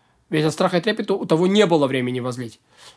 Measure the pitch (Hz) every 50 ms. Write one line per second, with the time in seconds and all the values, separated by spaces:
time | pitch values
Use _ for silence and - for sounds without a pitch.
0 | _ _ _ _ _ _ - 156 151 156 147 - 180 180 175 175 165 214 214 220
1 | 220 - 233 196 - 170 175 160 180 190 196 208 208 175 170 156 143 131 135 131
2 | 123 123 127 127 120 127 120 123 123 110 - _ _ _ _ _ - - -